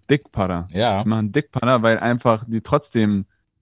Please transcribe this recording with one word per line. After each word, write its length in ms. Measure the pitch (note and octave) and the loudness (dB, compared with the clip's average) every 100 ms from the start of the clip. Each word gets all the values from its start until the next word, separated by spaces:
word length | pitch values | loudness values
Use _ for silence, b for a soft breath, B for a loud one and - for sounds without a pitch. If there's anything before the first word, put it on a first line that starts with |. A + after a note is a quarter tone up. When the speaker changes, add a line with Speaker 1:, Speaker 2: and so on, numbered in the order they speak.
| - | -2
Speaker 1:
Dickpadder. 600 | C#3+ - - F#2 F2 F2+ | -2 -2 -4 -2 -4 -6
Speaker 2:
Ja. 320 | F#2+ A#2 G2 | -2 0 0
Speaker 1:
Die 60 | G#2+ | 0
machen 240 | A2 G#2+ | -2 -2
Dickpadder, 480 | C#3+ - B2+ A#2+ B2 | -4 -4 -4 0 2
weil 180 | A2+ A2+ | 2 2
einfach 460 | A#2 A#2+ B2 A2 A#2 | 0 0 2 0 -2
die 140 | A2+ | -6
trotzdem 640 | - D3 - A#2+ G#2 G2 F#2+ _ _ _ | 0 -2 0 0 2 0 -4 _ _ _